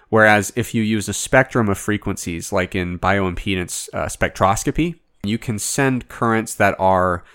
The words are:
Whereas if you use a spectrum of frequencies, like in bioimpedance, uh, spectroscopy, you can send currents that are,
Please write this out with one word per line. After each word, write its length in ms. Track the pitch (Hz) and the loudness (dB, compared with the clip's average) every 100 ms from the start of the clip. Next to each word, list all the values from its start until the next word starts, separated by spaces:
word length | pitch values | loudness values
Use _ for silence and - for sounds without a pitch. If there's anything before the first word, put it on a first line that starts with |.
| - | 0
Whereas 420 | 110 107 104 98 | 4 6 6 2
if 200 | - 110 | -4 -2
you 80 | 117 | 0
use 260 | 107 110 98 | 0 0 -2
a 60 | |
spectrum 540 | 98 - 131 131 127 107 | -6 2 2 4 2 0
of 100 | 98 | 0
frequencies, 760 | - 104 - 95 - 85 - | -2 -4 -4 -6 -6 -8 -4
like 220 | 98 90 | -2 0
in 240 | 95 87 90 | -2 -4 -2
bioimpedance, 880 | - 98 95 87 104 92 87 - - | 0 0 0 -2 -4 -4 -4 -8 -8
uh, 120 | - 78 | -6 -6
spectroscopy, 920 | - 90 - 95 107 147 139 170 165 _ _ | -4 -4 0 2 2 -2 -2 -2 -4 _ _
you 140 | 202 226 | -4 -4
can 200 | - 202 | -4 -6
send 500 | - - 135 127 - | -4 0 0 0 -6
currents 460 | - 117 113 110 | -2 0 2 0
that 200 | - 101 - | 0 2 2
are, 460 | 95 92 92 87 - | 2 4 2 -2 -8